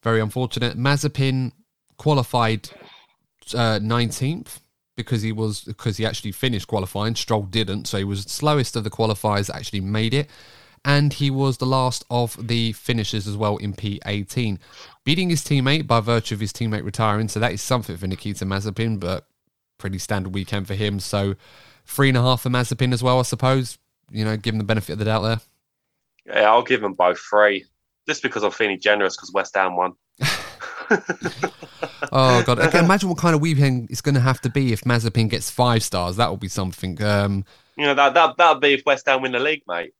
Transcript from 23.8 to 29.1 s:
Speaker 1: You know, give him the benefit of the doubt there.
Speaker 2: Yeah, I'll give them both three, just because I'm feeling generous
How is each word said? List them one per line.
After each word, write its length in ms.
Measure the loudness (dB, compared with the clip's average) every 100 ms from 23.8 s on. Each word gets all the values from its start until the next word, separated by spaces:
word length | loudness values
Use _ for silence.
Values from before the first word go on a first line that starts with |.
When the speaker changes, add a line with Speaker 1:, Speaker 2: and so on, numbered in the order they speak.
| _ _ _
Speaker 1:
You 120 | -4
know, 140 | -2 -2
give 160 | -2
him 60 | -2
the 40 |
benefit 300 | 0 0 -2
of 60 | -4
the 60 | 0
doubt 160 | 0
there. 180 | 0 -2 -6 _ _ _ _ _ _ _ -4
Speaker 2:
Yeah, 260 | 2 6
I'll 120 | 6
give 160 | 4 0
them 120 | 0
both 260 | 2 2 2
three, 460 | 0 4 4 4 -6 _ _ _ -8
just 140 | -4
because 200 | -2 -2
I'm 80 | -2
feeling 280 | 0 -2 0
generous 380 | 2 2 2